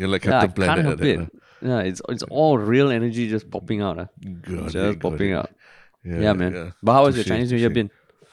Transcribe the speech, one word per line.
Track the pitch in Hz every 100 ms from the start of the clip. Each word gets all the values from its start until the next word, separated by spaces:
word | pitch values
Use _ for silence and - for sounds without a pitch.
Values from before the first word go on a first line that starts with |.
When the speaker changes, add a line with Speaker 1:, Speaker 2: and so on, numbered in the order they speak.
Speaker 1:
You're | 95
like | 95 -
Speaker 2:
Yeah, | 127
I | 90
Speaker 1:
Captain |
Speaker 2:
can't | 92
Speaker 1:
Planet | 90 170 151
Speaker 2:
help | 78
Speaker 1:
like | 143
that, |
Speaker 2:
it. | 85 85 - _ _ 127
Speaker 1:
lah. | 120
Speaker 2:
Yeah, | 95
it's, | 90 -
it's | 120 -
all | 135 156 127
real | 104 127 139
energy | 117 120 113 113
just | 107 -
popping | 98 90 107
out, | 101 82
ah. | 90 - 95 87
Speaker 1:
Got | - 85 80
Speaker 2:
Just | 85
Speaker 1:
it, | 101 87
got | 90
Speaker 2:
popping | 78 98
Speaker 1:
it. | 87
Speaker 2:
out. | - _ _ - _ _ 90
Speaker 1:
Yeah, | 82
Speaker 2:
Yeah, | 107
man. | 95 90
Speaker 1:
yeah. | 90 82 -
Speaker 2:
But | 107
how | 131 143
has | 123
your |
Speaker 1:
Touche, | 101
Speaker 2:
Chinese | 110 123
New | 120
Year | 117
Speaker 1:
touche. | 117
Speaker 2:
been? | 101 - _ _ _